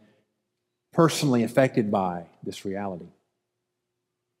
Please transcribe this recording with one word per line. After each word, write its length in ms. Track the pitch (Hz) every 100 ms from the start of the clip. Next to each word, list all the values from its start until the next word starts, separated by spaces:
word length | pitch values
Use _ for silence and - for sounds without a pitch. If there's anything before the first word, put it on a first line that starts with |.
| _ _ _ _ _ _ _ _ _
personally 500 | - 165 - 151 123
affected 480 | 113 - 131 - 107
by 360 | 104 92 87 85 _
this 220 | - - 104
reality. 420 | 95 101 90 87 _ _ _ _ _ _ _ _ _ _ _ _ _